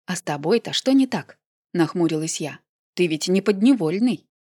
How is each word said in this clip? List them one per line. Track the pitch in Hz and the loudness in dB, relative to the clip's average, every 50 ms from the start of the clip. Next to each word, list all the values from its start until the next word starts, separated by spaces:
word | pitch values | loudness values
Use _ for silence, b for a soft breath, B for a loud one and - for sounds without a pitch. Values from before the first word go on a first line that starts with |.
| _ | _
А | - 180 | -8 -8
с | 170 - | -6 -4
тобой-то | - 147 147 143 160 220 233 - 190 143 | -6 -6 -4 0 0 0 0 0 -2 -6
что | - - 262 269 | -4 0 2 4
не | 269 262 | 4 4
так?» — | 254 - 170 147 - - _ _ _ _ _ _ _ - | 2 0 -6 -6 -8 -18 _ _ _ _ _ _ _ 0
нахмурилась | 175 165 - - 180 170 160 160 156 160 165 - - | 0 0 0 2 0 0 0 0 -2 -4 -4 -6 -6
я. | 170 139 135 - _ _ _ _ _ _ - | -8 -8 -10 -12 _ _ _ _ _ _ -2
«Ты | - 180 | 0 0
ведь | 170 156 147 - - | 0 0 -2 -2 0
не | 180 196 196 | 0 0 2
подневольный?» | 214 208 190 208 262 285 220 170 156 170 196 233 254 - - _ _ _ _ _ _ _ | 0 0 2 4 2 4 2 2 -2 -2 0 0 0 -2 -2 _ _ _ _ _ _ _